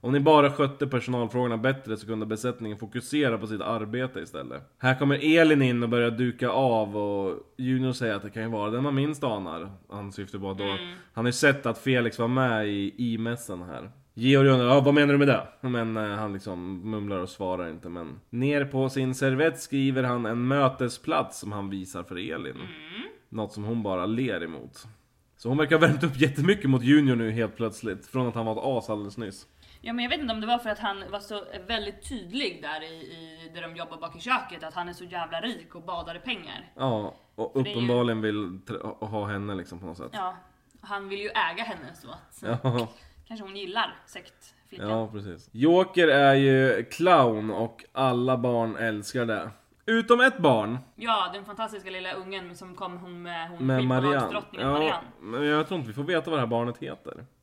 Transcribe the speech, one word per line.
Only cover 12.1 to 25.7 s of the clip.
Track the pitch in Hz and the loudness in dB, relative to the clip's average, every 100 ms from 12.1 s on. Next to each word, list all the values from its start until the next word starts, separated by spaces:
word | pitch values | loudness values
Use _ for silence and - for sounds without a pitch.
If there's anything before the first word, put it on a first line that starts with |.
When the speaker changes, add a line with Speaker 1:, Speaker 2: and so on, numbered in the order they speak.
| - | 0
Speaker 1:
var | 117 | 0
med | 127 127 110 104 | 2 2 0 0
i, | 101 98 - 120 | -2 -4 -4 -4
i | 113 | -2
mässen | 113 120 - 90 | -4 -6 -8 -12
här. | 90 65 85 - _ - | -10 -12 -14 -20 _ -2
Georg | 123 139 135 | 4 8 8
undrar, | 131 123 | 6 8
"Ja, | 139 | 6
vad | 135 | 8
menar | 147 143 | 6 6
du | 143 | 6
med | 143 | 6
det?" | 117 82 - | 4 0 -10
Men, | 131 123 113 110 | -4 -2 -2 -2
eh, | 107 101 | -2 -2
han | 107 | -4
liksom | 98 101 90 90 95 101 | -6 -8 -8 -8 -8 -6
mumlar | 110 101 98 | -6 -4 -4
och | 92 | -6
svarar | - 95 92 85 | -6 -4 -4 -4
inte, | 80 87 | -8 -12
men | 87 82 78 _ | -12 -12 -14 _
ner | 120 135 143 | -2 0 0
på | 139 131 131 | 0 -2 -2
sin | 135 131 | 0 -2
servett | 127 135 131 160 160 | 0 0 2 0 0
skriver | - 139 135 131 | -6 0 0 0
han | 127 123 113 | 0 -2 -2
en | 117 123 | -2 0
mötesplats | 139 135 131 123 - - 160 123 - | 2 2 2 -4 -4 -2 -2 -2 -8
som | 101 | -10
han | 104 98 | -8 -8
visar | 98 92 92 | -8 -8 -10
för | 87 90 | -10 -8
Elin. | 90 82 82 62 | -6 -6 -8 -10
Speaker 2:
Mm. | - - 160 190 392 427 _ | -14 -16 -16 -14 -14 -16 _
Speaker 1:
Något | 110 107 | -8 -8
som | 107 | -6
hon | 104 117 | -4 -4
bara | 101 92 92 | -2 -2 0
ler | 113 131 92 | -2 -2 -2
emot. | 82 76 57 - - - _ _ _ _ | -6 -10 -14 -18 -20 -20 _ _ _ _
Så | 117 | -2
hon | 135 | 0
verkar | 147 | 4